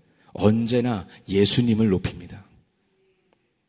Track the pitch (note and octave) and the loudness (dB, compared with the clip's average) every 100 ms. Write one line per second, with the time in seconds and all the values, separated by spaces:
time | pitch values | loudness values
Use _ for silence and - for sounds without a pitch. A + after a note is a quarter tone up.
0 | _ _ _ - G2+ A2+ A2+ B2 B2 G2+ | _ _ _ 0 2 2 0 -2 -2 -4
1 | - - - G2 G2+ B2+ A#2+ G#2+ A2 F2+ | -8 -16 -2 2 2 2 2 2 2 0
2 | - F2 F2 G2 - _ _ _ _ _ | -2 -10 -18 -20 -20 _ _ _ _ _
3 | _ _ _ _ _ _ | _ _ _ _ _ _